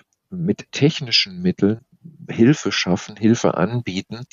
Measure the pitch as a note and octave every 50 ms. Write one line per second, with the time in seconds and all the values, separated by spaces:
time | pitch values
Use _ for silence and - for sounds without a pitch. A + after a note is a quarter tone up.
0 | _ _ _ _ _ - F#2+ F2+ D#2+ G2 G#2 - - - - - C3+ D#3 - -
1 | C3+ A2+ G#2 - - G2 F#2 F2 F2+ F2+ - - G2+ G2+ A2 A2+ _ _ _ _
2 | - - - - - - - - A#2 A#2+ - - - G2+ - - - F#2 F2 -
3 | - - G#2+ - A2+ A2 A#2 - - - - - F2 G#2+ A#2+ B2 - G2 F2+ F#2+
4 | - - A2 A#2 B2+ -